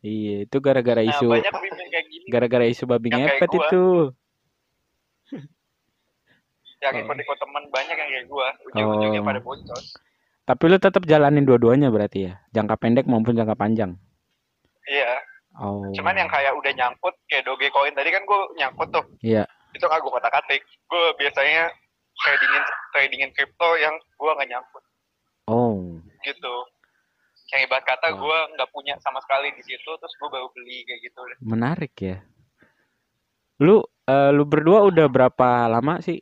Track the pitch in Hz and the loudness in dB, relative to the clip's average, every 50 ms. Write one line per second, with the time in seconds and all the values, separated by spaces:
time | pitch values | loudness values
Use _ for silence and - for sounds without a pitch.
0 | - 104 110 107 107 104 101 101 104 - - 139 135 143 131 131 120 123 117 117 | -8 -8 -6 -6 -4 -6 -6 -6 -8 -4 -4 -2 2 2 2 2 2 2 2 2
1 | 110 113 - 143 123 117 117 113 - 202 - - - - - - 180 - 170 165 | 2 2 2 2 2 4 2 2 2 -2 -6 -6 -10 -10 -12 -12 -12 -6 -6 -6
2 | 160 _ - - - - 123 117 123 117 123 123 120 117 120 - 131 127 123 117 | -6 _ -18 -20 -8 -2 0 0 0 2 2 2 2 2 0 -2 -2 -2 -2 -2
3 | 113 120 117 123 139 156 139 139 180 170 - 175 151 156 185 180 180 185 180 175 | 0 -2 -2 0 0 0 2 2 0 2 2 0 2 2 4 4 4 4 4 4
4 | 156 131 127 _ _ _ _ _ _ _ _ _ _ _ _ _ _ _ _ _ | 2 0 -2 _ _ _ _ _ _ _ _ _ _ _ _ _ _ _ _ _
5 | _ _ _ _ _ _ - 175 139 151 _ _ _ _ _ _ _ _ _ _ | _ _ _ _ _ _ -16 -16 -16 -18 _ _ _ _ _ _ _ _ _ _
6 | _ _ _ _ _ _ _ _ _ _ _ _ _ - _ _ 139 139 131 - | _ _ _ _ _ _ _ _ _ _ _ _ _ -20 _ _ -4 -4 -4 -4
7 | - - 147 139 143 143 143 _ - 143 143 147 147 147 131 131 143 160 165 156 | -8 -8 -8 -8 -6 -8 -8 _ -8 -10 -10 -12 -10 -6 -6 -6 -4 -4 -6 -8
8 | 151 143 135 127 123 123 139 139 131 131 139 _ - - - 107 107 107 107 107 | -6 -6 -8 -8 -10 -8 -6 -4 -4 -4 -6 _ -20 -8 -4 -2 -2 0 0 0
9 | 107 107 107 104 104 104 101 101 - 123 135 - - - 120 123 - - - - | 0 0 -2 -2 -2 -4 -4 -6 -8 -12 -14 -14 -14 -14 -14 -14 -14 -16 -20 -20
10 | _ _ _ _ _ _ _ _ _ - 127 - - 165 190 190 - 196 190 196 | _ _ _ _ _ _ _ _ _ -4 0 2 4 4 4 6 4 2 2 2
11 | 180 156 156 151 147 139 147 147 139 131 123 117 120 113 123 139 147 131 110 104 | 2 4 4 6 6 6 4 4 6 6 6 6 6 4 6 6 4 2 2 0
12 | 104 101 - 98 95 90 92 - _ _ - 113 107 107 110 - - 117 117 131 | -2 -2 -4 -6 -8 -8 -10 -16 _ _ -4 -2 0 0 -2 0 2 2 2 2
13 | 127 - 123 110 110 123 120 113 110 107 104 - 104 107 113 110 107 92 87 92 | 2 2 0 2 2 2 0 0 0 -2 -2 -2 0 -2 0 -2 -2 -4 -6 -14
14 | _ _ _ _ _ _ _ _ _ _ _ _ _ _ _ _ _ 151 139 143 | _ _ _ _ _ _ _ _ _ _ _ _ _ _ _ _ _ -6 -4 -2
15 | 131 120 123 135 - - - - _ _ _ - - 101 101 101 98 98 98 98 | -2 -2 -4 -6 -8 -14 -20 -20 _ _ _ -10 -8 -8 -6 -6 -8 -8 -8 -4
16 | - 170 190 196 175 156 156 143 139 139 135 147 139 139 135 127 127 123 123 _ | -4 -2 -2 -2 -2 -2 -2 0 0 0 -2 -2 -4 -4 -2 -2 -4 -4 -4 _
17 | - - - _ _ - 156 135 127 127 135 135 139 143 135 139 139 147 147 139 | -6 -6 -6 _ _ -4 -4 -4 -2 -4 -6 -4 -4 0 0 0 0 0 -2 -4
18 | 143 165 175 196 196 196 208 196 190 - - 165 139 131 127 - 165 165 - 160 | -4 -2 -2 -4 -2 0 -2 -2 -2 -6 -6 -6 -6 -6 -4 -6 -8 -4 -4 -4
19 | - _ - _ - 113 113 107 98 - _ _ _ _ _ - 175 170 156 160 | -4 _ -18 _ -2 0 0 0 0 -4 _ _ _ _ _ -4 -2 0 0 0
20 | 160 147 - - - 117 - 147 - - 143 143 - _ _ _ _ _ 170 175 | -2 -4 -4 -2 -2 0 0 0 0 -2 -4 -4 -4 _ _ _ _ _ -2 0
21 | 170 165 151 - 139 143 - 143 135 147 156 160 165 165 - _ _ _ _ _ | 0 0 0 0 -4 -2 0 0 0 2 2 0 0 -2 -6 _ _ _ _ _
22 | _ _ _ - - 151 143 139 - - - - - - - - - - - 143 | _ _ _ -4 0 0 2 2 2 0 0 -2 -2 -4 -8 -10 -12 -6 -2 -2
23 | 139 135 131 131 139 135 _ - 143 _ _ _ 175 165 170 160 151 151 156 160 | -2 -2 -2 -6 -8 -6 _ -6 -6 _ _ _ 0 0 2 2 0 -2 -2 -6
24 | _ _ _ _ 139 156 156 143 139 127 123 123 123 _ _ 135 _ _ _ _ | _ _ _ _ -2 -2 -2 -2 -4 -6 -8 -12 -12 _ _ -20 _ _ _ _
25 | _ _ _ _ _ _ _ _ _ - 110 120 123 117 107 95 90 87 85 82 | _ _ _ _ _ _ _ _ _ -2 0 2 2 0 -2 -4 -8 -12 -14 -18
26 | 85 - _ _ - 147 139 _ - 127 123 123 123 _ _ _ _ _ _ _ | -20 -20 _ _ -12 -12 -12 _ -10 -10 -10 -10 -12 _ _ _ _ _ _ _
27 | _ _ _ _ _ _ _ _ _ - - 135 131 127 127 131 - - 127 - | _ _ _ _ _ _ _ _ _ -6 -4 -4 -2 0 -2 -4 -2 -2 -2 -2
28 | - 165 156 - 143 151 156 160 160 156 156 139 127 - _ 143 139 143 143 - | -2 -4 -4 -4 -4 -2 -2 -2 -4 -4 -6 -8 -8 -8 _ -12 -10 -10 -10 -6
29 | _ 139 131 131 - - 139 135 143 143 135 127 123 127 131 - - 156 160 - | _ -8 -8 -8 -4 -2 -2 -2 -2 -6 -10 -12 -16 -16 -16 -14 -12 -14 -14 -14
30 | 165 160 - _ - 147 131 131 127 123 _ 123 120 123 127 123 117 123 123 117 | -14 -20 -16 _ -12 -10 -10 -10 -12 -12 _ -20 -20 -18 -18 -18 -16 -16 -16 -16
31 | 120 123 _ 127 127 123 123 _ 127 110 113 113 117 135 170 175 160 131 _ - | -18 -20 _ -18 -18 -18 -18 _ -8 -6 -4 -2 -2 -2 -4 -6 -8 -12 _ -10
32 | 95 95 92 92 - _ _ _ _ _ _ _ _ _ _ _ _ _ _ _ | -8 -8 -8 -10 -16 _ _ _ _ _ _ _ _ _ _ _ _ _ _ _
33 | _ _ _ _ _ _ _ _ _ _ _ _ 139 175 214 - - - _ _ | _ _ _ _ _ _ _ _ _ _ _ _ 6 6 6 6 4 0 _ _
34 | _ - 135 139 139 139 143 143 147 147 151 156 151 165 190 220 202 196 180 160 | _ 0 2 4 4 4 4 4 2 2 0 2 4 6 6 8 6 6 6 6
35 | 156 139 123 127 127 127 _ - 127 123 123 120 120 113 113 117 120 147 175 175 | 4 6 6 6 4 4 _ 4 4 4 4 4 2 2 2 0 0 0 -2 -2
36 | 175 190 165 - | -4 -6 -8 -8